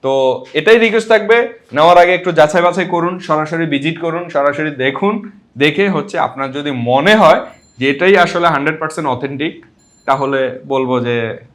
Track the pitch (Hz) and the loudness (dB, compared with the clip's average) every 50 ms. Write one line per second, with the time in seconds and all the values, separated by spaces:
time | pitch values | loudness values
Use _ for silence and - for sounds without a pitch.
0 | - 135 135 135 135 131 123 - - - - 151 151 208 226 233 226 226 208 226 | -2 -2 -2 0 0 0 -2 -2 -8 -4 -4 -2 4 4 4 6 4 2 0 0
1 | 214 220 233 214 208 202 226 240 240 233 - - _ _ 120 143 156 170 180 175 | 2 2 2 2 4 2 2 2 2 -2 -6 -16 _ _ 0 2 4 6 8 6
2 | 175 175 185 175 180 185 170 156 151 151 190 180 170 175 175 190 180 165 175 170 | 6 4 2 -2 -2 -2 2 4 2 4 4 2 2 2 0 0 -4 -2 -2 -2
3 | 165 175 185 180 - - 156 151 156 151 170 165 165 156 143 135 139 151 165 165 | -2 -4 -6 -8 -4 -4 -2 -2 -2 -4 -4 -4 -4 -2 -4 -4 -4 -4 -6 -4
4 | 170 165 160 170 175 165 - 143 139 143 143 147 156 156 147 127 127 139 135 - | -6 -6 -6 -6 -10 -4 -4 0 0 0 0 -2 -6 -6 -4 -2 -2 -2 -2 -2
5 | 196 202 220 233 - - - - _ _ _ 120 139 156 151 190 196 202 180 156 | -4 -4 -4 -4 -8 -14 -20 -20 _ _ _ 0 0 0 2 0 0 0 0 -4
6 | 139 - - 170 147 135 - 135 135 135 131 143 147 143 135 123 120 120 123 135 | -4 -6 -4 -4 -4 -4 -4 -6 -8 -6 -6 -8 -6 -6 -6 -4 -2 0 0 2
7 | 147 196 214 220 196 156 175 240 - - - _ _ _ _ - 127 139 135 139 | 4 4 4 6 6 4 4 4 0 -10 -18 _ _ _ _ -4 -2 -2 0 2
8 | 175 190 202 185 175 165 170 175 175 170 156 139 143 151 156 156 160 156 - - | 2 4 4 4 4 2 0 0 0 0 0 0 -2 -2 -4 -4 -8 -8 -8 -6
9 | 156 143 123 120 139 135 143 131 147 170 - - - _ _ _ _ _ _ _ | -4 -4 -4 -4 -6 -10 -6 -6 -6 -8 -8 -10 -20 _ _ _ _ _ _ _
10 | _ - 135 139 139 135 139 135 131 123 - - - 143 135 131 131 123 127 123 | _ -2 -2 0 0 -2 -2 -2 -2 -2 -4 -10 -8 -4 -2 -2 -2 0 -2 -2
11 | 117 120 120 117 113 110 101 - - _ | -2 -2 -4 -4 -4 -6 -8 -12 -16 _